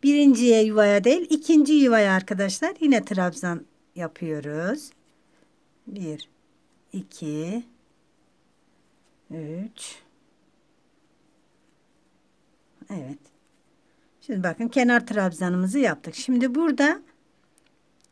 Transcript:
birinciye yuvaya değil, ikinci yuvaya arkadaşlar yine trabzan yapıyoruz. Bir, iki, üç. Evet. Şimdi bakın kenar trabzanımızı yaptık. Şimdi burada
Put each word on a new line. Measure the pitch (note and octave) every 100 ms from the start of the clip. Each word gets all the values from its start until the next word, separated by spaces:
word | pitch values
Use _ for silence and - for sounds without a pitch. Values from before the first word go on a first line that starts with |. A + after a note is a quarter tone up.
birinciye | C#4 D4 C#4+ A#3 B3 A3+
yuvaya | A3 G#3+ G#3 G3+
değil, | G3+ E4 F4
ikinci | D4+ D4+ D#4+ C#4
yuvaya | D4+ C4+ A3+ G3+
arkadaşlar | F#3 F#3+ F#3+ G3 F#3+ D#4+ F#4+
yine | D#4 A#3+
trabzan | G3 F#3+ F3+ F3 F3+ E3+ - _ _
yapıyoruz. | - E3 - E3 D3+ C#3+ D3+ F3 C#4+ - _ _ _ _ _ _ _ _ _ -
Bir, | G3+ E3+ D3+ - _ _ _ _ _ _
iki, | G3 F3+ - D#3 D3+ E3 A3 A#3 _ _ _ _ _ _ _ _ _ _ _ _ _ _ _ _
üç. | E3 D3+ E3 G#3+ - - - _ _ _ _ _ _ _ _ _ _ _ _ _ _ _ _ _ _ _ _ _ _ _ _ _ _ _ _ -
Evet. | G3 C3 - _ _ _ _ _ _ _ _ _ _
Şimdi | - G#3
bakın | F3+ - A#3
kenar | C4+ B3 A#3+ A#3+
trabzanımızı | G#3 F#3+ E3+ F#3 F3+ F#3 B3+
yaptık. | A#3+ D3+ -
Şimdi | - - B3 C4
burada | B3+ E4 C4 C#4+ F#4 _ _ _ _ _ _ _ _ _ _ _